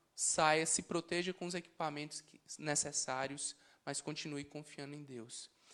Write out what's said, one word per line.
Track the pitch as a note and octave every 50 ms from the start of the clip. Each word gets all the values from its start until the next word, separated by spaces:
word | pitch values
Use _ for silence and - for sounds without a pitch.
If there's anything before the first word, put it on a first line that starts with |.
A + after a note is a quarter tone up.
| _ _ _
saia, | - - - - - D#3+ D#3 D#3 D#3+ D#3+
se | - - -
proteja | - - - E3+ E3 - F3 F3 F3+ F#3
com | F3+ - F3+
os | F3 F3+
equipamentos | F3 E3+ - _ - E3 D#3 D3 D3 D3+ D3+ - -
que, | - - - - - - - -
necessários, | D3+ D3+ D3 D3+ - D3 C#3+ - - - C3 C3 C3+ C#3 C#3 C#3+ - - - - - - - _ _
mas | C#3+ C#3+ -
continue | - D3+ D3+ - - D#3 D3 C#3+
confiando | D3 C#3+ - D3 D3 - - - C#3+ C#3 D3
em | D3+ D3
Deus. | C3+ C3 A#2 A2 B2 - - - - _ _ _ -